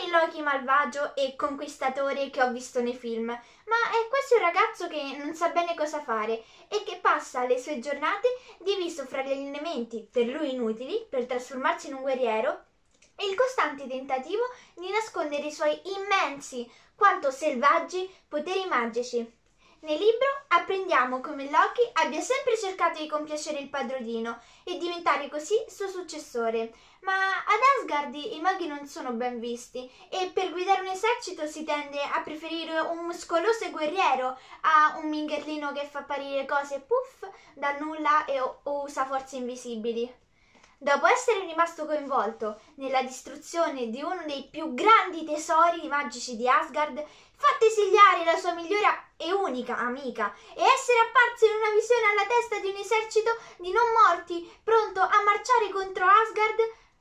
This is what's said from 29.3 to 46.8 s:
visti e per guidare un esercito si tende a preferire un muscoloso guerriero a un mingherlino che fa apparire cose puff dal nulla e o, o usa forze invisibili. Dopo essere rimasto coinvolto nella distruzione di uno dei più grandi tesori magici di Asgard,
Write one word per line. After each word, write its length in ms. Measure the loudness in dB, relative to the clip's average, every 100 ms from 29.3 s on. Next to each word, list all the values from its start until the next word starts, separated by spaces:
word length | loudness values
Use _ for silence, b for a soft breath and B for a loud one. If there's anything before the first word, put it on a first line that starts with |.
| -4
visti 500 | -8 -8 -10 -12 -12 B B
e 220 | -4 -2
per 180 | -2 -2
guidare 300 | -2 2 2
un 60 | 2
esercito 580 | -2 0 0 -4 -8 -8
si 180 | -6
tende 360 | -4 -4 -4 -6
a 220 | -2 -4
preferire 580 | -4 -10 -8 -6 -4 -2
un 240 | -2 -4
muscoloso 680 | -6 -8 -2 0 2 0 -2
guerriero 680 | -4 -2 2 2 2 -2 -6 B B
a 360 | 4 6 6 2
un 60 | -4
mingherlino 640 | -4 -4 -6 -6 -6 -6
che 140 | -6 -8
fa 120 | -8
apparire 480 | -6 -6 -4 -4 0
cose 340 | -2 -2 -6
puff 480 | 0 0 0 -12 -16 B B
dal 240 | -4 -4 -2
nulla 460 | -6 -2 2 2
e 160 | 2 -2
o, 200 | -2 -4
o 200 | -6 -4
usa 200 | -4 -4
forze 320 | -2 -2 -6 -8
invisibili. 840 | -6 -8 -8 -6 -4 -2 -4 -8 _ b b b b b
Dopo 240 | 0 4 6
essere 380 | 4 2 0
rimasto 420 | 0 0 0 0 -4
coinvolto 760 | -4 0 0 0 -2 -6 -8 B
nella 300 | -10 0 0
distruzione 840 | 0 -8 -16 -16 -6 0 0 0 -6
di 140 | -4
uno 220 | -4 -4 -6
dei 220 | -8 -8
più 240 | -8 -6
grandi 480 | 2 6 6 6 -6
tesori 640 | -4 -4 2 6 6 4 -2
magici 480 | -2 -4 -8 -10 -4
di 120 | 2
Asgard, 480 | 2 2 -4